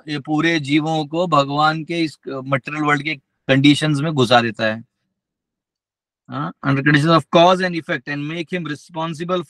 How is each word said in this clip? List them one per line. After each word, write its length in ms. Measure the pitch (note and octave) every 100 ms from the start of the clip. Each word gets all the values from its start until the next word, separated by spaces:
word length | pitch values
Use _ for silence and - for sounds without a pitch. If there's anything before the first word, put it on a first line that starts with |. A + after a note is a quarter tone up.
| D3+
ये 100 | D3
पूरे 420 | D3+ D3+ E3 E3
जीवों 460 | C3+ D3+ D#3 D#3+ D3
को 200 | E3 F3+
भगवान 580 | D3+ C#3 C#3+ D#3 D#3+
के 160 | D3 E3+
इस 180 | D#3 - -
मटेरियल 540 | C3+ C3 C#3 - D3+
वर्ल्ड 200 | D3 D3
के 120 | D3 D3 _ _ -
कंडीशंस 520 | C3+ D3 C#3+ D#3 C#3+
में 120 | D#3+
घुसा 280 | D3 A#2+ A#2+
देता 260 | A#2 G#2+ A2
है, 180 | A2 A#2 _ _ _ _ _ _ _ _ _ _ _ _ _ -
हाँ, 220 | B2+ D#3+ - C#3+
under 200 | C3+ C#3+
conditions 360 | D3 D#3 D#3+
of 20 | - E3+
cause 340 | F3 F#3 F#3
and 120 | E3
effect 260 | E3 E3 D3+
and 240 | C#3+ D3
make 200 | E3+ D#3
him 200 | F3+ D3+
responsible 720 | D3 - F3 E3 D3+ F3 F3+